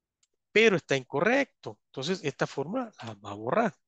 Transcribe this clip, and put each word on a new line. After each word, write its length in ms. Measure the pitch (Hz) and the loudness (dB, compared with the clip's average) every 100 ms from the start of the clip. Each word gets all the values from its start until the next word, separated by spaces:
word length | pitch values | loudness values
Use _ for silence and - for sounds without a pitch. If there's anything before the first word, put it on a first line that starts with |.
| _ _ _ _ _ | _ _ _ _ _
Pero 240 | 208 220 185 | 4 6 4
está 200 | - 135 | 2 -4
incorrecto. 840 | 127 139 180 262 269 _ - 107 _ | -2 -2 2 2 0 _ -16 -16 _
Entonces, 340 | - 139 190 | -8 -6 -4
esta 220 | 160 - 151 | -4 -2 -4
fórmula 440 | - 139 247 233 - | -4 -6 -6 -8 -10
la 160 | 113 | -12
vamos 160 | 101 101 | -12 -12
a 40 | |
borrar. 400 | 101 113 175 226 - | -8 -2 0 0 -2